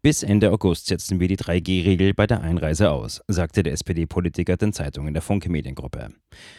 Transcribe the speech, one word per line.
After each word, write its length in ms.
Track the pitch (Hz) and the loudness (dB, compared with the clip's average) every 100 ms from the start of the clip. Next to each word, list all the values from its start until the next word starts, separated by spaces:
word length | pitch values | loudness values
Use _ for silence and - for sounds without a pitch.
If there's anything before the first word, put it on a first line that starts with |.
"Bis 200 | 151 - | 2 2
Ende 300 | - 104 101 | 2 4 4
August 360 | 92 95 82 - | 4 2 0 -2
setzen 300 | 87 - 92 | -4 -2 0
wir 100 | 90 | 0
die 80 | 95 | 0
drei 240 | - 87 | 0 -2
G 200 | 85 92 | 0 2
Regel 320 | 87 90 95 | 2 4 4
bei 140 | 95 107 | 4 2
der 160 | 113 | 2
Einreise 480 | 82 85 78 78 101 | 0 0 0 2 2
aus", 320 | 69 57 - - | 2 -6 -12 -4
sagte 360 | 90 82 - | -2 0 0
der 100 | 78 | 0
S-P-D-Politiker 840 | - - 82 82 - 87 - 87 90 | -4 -4 -4 -2 -2 -2 -2 -2 0
den 160 | 104 | 0
Zeitungen 400 | - 71 - 76 | -2 -8 -6 -4
der 80 | 76 | -4
Funke 260 | - 101 90 | -2 -2 0
Mediengruppe. 600 | 80 65 67 65 64 - _ _ - - | -4 -4 -10 -10 -12 -12 _ _ -20 -20